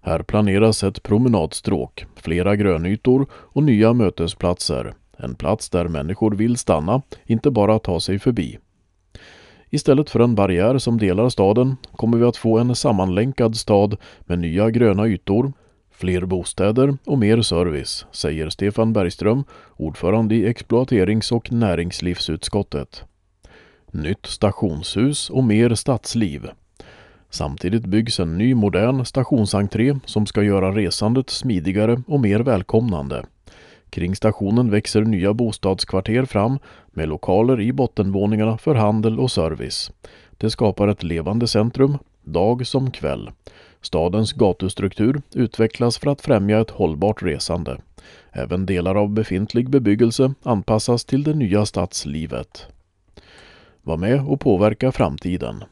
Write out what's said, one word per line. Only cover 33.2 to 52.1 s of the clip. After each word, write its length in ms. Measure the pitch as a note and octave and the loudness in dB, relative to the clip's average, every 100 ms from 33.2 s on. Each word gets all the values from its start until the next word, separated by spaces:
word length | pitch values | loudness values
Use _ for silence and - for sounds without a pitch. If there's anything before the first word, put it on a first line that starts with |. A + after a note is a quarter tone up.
| - _ - - - - _ | -10 _ -20 -20 -20 -20 _
Kring 260 | - F2 G2 | -6 -4 0
stationen 540 | A2 - G2 A2+ B2 | 0 0 0 2 4
växer 320 | G#2 - A2 | 2 2 0
nya 320 | A2 G2+ F#2+ | 2 2 0
bostadskvarter 920 | A2 A#2 - F#2+ F#2+ - F#2+ F#2+ A#2 C3 | 0 -2 -2 -2 -2 -2 -2 0 -2 0
fram 340 | G#2 G#2+ C#3 - - _ | 0 0 -2 -8 -20 _
med 220 | - D#2 | -6 -4
lokaler 520 | D#2 - F#2 A#2+ B2+ | -4 0 2 4 2
i 120 | G#2+ | 0
bottenvåningarna 840 | C3 B2 - F#2+ G2 G2+ G#2+ G#2+ A2 | 0 -2 0 -2 0 0 2 0 -2
för 180 | - C3 | 0 2
handel 440 | G#2+ A2 A2 A2 | 2 2 0 0
och 120 | B2+ | -2
service. 600 | - E2 D#2 B1+ - - - - - - | 0 -2 -4 -8 -8 -10 -16 -20 -20 -20
Det 180 | _ A2 | _ -4
skapar 380 | - A2 F#2 G#2 | 0 0 2 0
ett 160 | G2+ | 0
levande 440 | D#2+ E2 D#2 A2 A#2+ | -4 -4 -2 -2 0
centrum, 500 | G#2+ A#2 C3 C3+ C#3+ - _ | 0 0 2 2 0 -8 _
dag 440 | - - G#2+ B2 B2 | -6 0 0 0 -2
som 240 | C3+ C3 | -2 -4
kväll. 400 | - D2 B1+ G#1 - - - - _ | -4 -6 -6 -10 -18 -20 -20 -20 _
Stadens 520 | - - F2 G2+ A2 | -6 -2 0 0 -2
gatustruktur 880 | - G2 F2+ F#2 - G2 - A2 C#3+ - | 2 0 0 -4 -4 -6 0 0 0 -6
utvecklas 640 | - A#2+ - A2+ - A#2+ - | -4 -4 0 -2 0 -2 0
för 140 | C#3+ | -4
att 100 | C#3+ | -4
främja 380 | - A2+ G2 G#2+ | 0 2 4 2
ett 100 | A2 | 0
hållbart 540 | - F2+ D2 G2 G#2+ | -2 -2 0 -2 -2
resande. 540 | F#2 C#2+ - E2+ D2+ - _ - - - _ | -4 -4 -4 -6 -6 -10 _ -20 -20 -20 _
Även 340 | - B1 F2+ F#2+ | -10 -6 -4 -2
delar 300 | F2+ E2+ G2 | -2 0 0
av 140 | G#2 | 0
befintlig 600 | G#2+ G#2+ F#2 G#2+ A#2+ B2+ | -2 -2 -4 -2 -2 2
bebyggelse 640 | C#3 G#2+ G2+ A#2 A#2 C3 C#3 | 2 2 4 2 4 0 0
anpassas 600 | - G#2+ - G#2+ - A#2+ - | -2 -2 0 0 2 -2 0
till 180 | C3+ | -2
det 100 | D3 | 0
nya 320 | D3+ A2 G#2 G#2+ | 0 2 2 0
stadslivet. 1000 | G2 F2+ - D2 | -2 -6 -6 -8